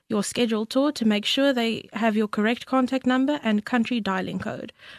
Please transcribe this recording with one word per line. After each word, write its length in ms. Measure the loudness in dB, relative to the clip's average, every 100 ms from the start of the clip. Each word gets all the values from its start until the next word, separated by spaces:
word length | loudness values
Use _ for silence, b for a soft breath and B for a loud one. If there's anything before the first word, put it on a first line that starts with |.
| -4
your 160 | -2
scheduled 460 | -2 -2 0 0 0
tour 220 | 2 2
to 120 | 2
make 220 | 2 2 0
sure 260 | 2 2
they 380 | 2 0 -2 -6
have 240 | -2 0 2
your 100 | 0
correct 380 | 0 0 0
contact 400 | 0 0 2 0
number 340 | 0 2 2 0
and 240 | 0 0 0
country 340 | 0 0 -2
dialing 380 | -2 -4 -4 -6
code. 340 | -6 -8 -10 -16 B